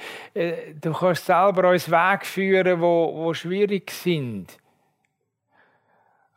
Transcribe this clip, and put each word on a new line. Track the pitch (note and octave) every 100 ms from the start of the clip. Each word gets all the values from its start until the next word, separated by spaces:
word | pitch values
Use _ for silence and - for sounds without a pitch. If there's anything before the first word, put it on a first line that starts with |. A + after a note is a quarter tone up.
| - - -
Äh, | - E3+ E3 -
du | D#3 E3
kannst | D3 F3+ E3+ -
selber | F3 G3 F#3 F3+
uns | F3+ D3+
Wege | E3 F3+ G3 -
führen, | - F#3+ F#3+ F3+ F3
wo, | E3+ E3+ E3 -
wo | E3
schwierig | D#3+ E3+ F#3 G#3 G3 -
sind. | - F#3 E3 B2+ G#2+ F2 - _ _ _ _ _ _ _ _ _ _ _ _ _ _ _ _ _